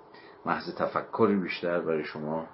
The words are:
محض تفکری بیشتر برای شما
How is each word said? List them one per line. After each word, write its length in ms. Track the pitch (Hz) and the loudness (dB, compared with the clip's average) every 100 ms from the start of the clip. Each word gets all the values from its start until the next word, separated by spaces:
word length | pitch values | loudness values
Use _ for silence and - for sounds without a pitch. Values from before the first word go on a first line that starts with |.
| - - - - 82 | -20 -20 -20 -8 -4
محض 300 | 80 87 - | -2 -4 -2
تفکری 600 | 85 80 - - 110 101 | 0 0 -2 2 4 4
بیشتر 440 | 87 - 87 87 | 0 -2 0 0
برای 240 | 82 80 | 2 0
شما 420 | 76 78 76 80 80 | -2 -6 -4 -4 -4